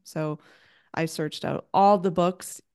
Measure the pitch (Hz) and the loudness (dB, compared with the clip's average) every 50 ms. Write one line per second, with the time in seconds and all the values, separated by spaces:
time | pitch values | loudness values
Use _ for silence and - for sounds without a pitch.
0 | _ - - 160 156 151 151 - _ _ _ _ _ _ _ _ _ - - - | _ -12 -8 -6 -6 -6 -6 -10 _ _ _ _ _ _ _ _ _ -10 -6 -4
1 | 165 160 - - 156 151 - - - - 143 - - - - 190 196 202 208 190 | -4 -4 -4 -6 -6 -6 -6 -8 -6 -6 -6 -6 -6 0 2 4 6 6 6 4
2 | 170 190 160 185 175 185 185 - - - - - _ _ | 2 0 0 2 0 0 0 -4 -12 -16 -16 -16 _ _